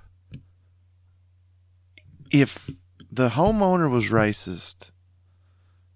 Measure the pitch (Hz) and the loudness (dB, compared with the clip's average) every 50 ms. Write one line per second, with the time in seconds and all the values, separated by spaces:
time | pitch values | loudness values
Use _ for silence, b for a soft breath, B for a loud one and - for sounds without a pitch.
0 | - - _ _ _ - - - - _ _ _ _ _ _ _ _ _ _ _ | -20 -20 _ _ _ -20 -20 -20 -20 _ _ _ _ _ _ _ _ _ _ _
1 | _ _ _ _ _ _ _ _ _ _ _ _ _ _ _ _ _ _ _ - | _ _ _ _ _ _ _ _ _ _ _ _ _ _ _ _ _ _ _ -20
2 | _ - - - - - - 143 135 - - - - - - - _ _ _ _ | _ -20 -20 -20 -8 0 2 2 2 2 -2 -12 -14 -14 -16 -16 _ _ _ _
3 | - - - 127 127 120 107 139 175 208 220 214 196 185 180 175 165 143 123 120 | -20 -10 -2 0 0 0 2 2 2 2 2 2 2 2 2 2 2 2 0 0
4 | 107 101 110 113 107 107 104 - - 92 90 82 - - - - - - _ _ | 0 2 2 2 2 2 0 -4 -8 -12 -12 -12 -12 -16 -18 -18 -20 -20 _ _
5 | _ _ _ _ _ _ _ _ _ _ _ _ _ _ _ _ _ _ _ | _ _ _ _ _ _ _ _ _ _ _ _ _ _ _ _ _ _ _